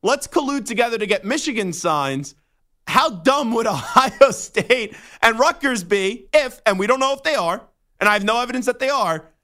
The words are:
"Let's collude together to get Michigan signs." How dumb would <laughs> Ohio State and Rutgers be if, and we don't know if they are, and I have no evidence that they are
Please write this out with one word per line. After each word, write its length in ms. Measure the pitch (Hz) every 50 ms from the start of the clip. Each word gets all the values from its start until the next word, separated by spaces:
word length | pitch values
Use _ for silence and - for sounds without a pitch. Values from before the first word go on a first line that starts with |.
| -
"Let's 240 | 190 254 285 -
collude 380 | - - 349 302 262 277 285 208
together 320 | - 240 269 240 240 226 220
to 80 | 214
get 180 | 196 208 196 -
Michigan 480 | 196 254 302 - 311 262 208 208 185 165
signs." 640 | - - 175 156 147 139 135 135 135 143 - - _ _ _ _ _ _ _ _ _ _ -
How 220 | - 240 285 320
dumb 420 | 226 175 160 247 269 285 294 226 226
would 140 | 233 226
<laughs> 120 | 220 196 139
Ohio 520 | 120 - - 233 262 240 202 - 269 269
State 680 | 190 - - - _ - 190 - 240 254 220 208 - - - - - - -
and 160 | 226 226 226
Rutgers 460 | 254 311 339 339 - 277 254 220 175
be 420 | 170 202 202 190 190 202 240 - - -
if, 280 | - - 254 - - _
and 140 | 220 202 185
we 80 | 196
don't 120 | 208 254 262
know 140 | 269 269 277
if 100 | 269 277
they 120 | 320 311
are, 280 | 247 185 165 175 226 - _ _ _ _ _ _ _
and 80 | 196 208
I 60 | 208
have 100 | 208 196
no 160 | 208 226 233
evidence 240 | 247 240 254 254 233
that 120 | 247 247 247
they 100 | 262 262
are 380 | 285 269 220 180 165 156 - - _ _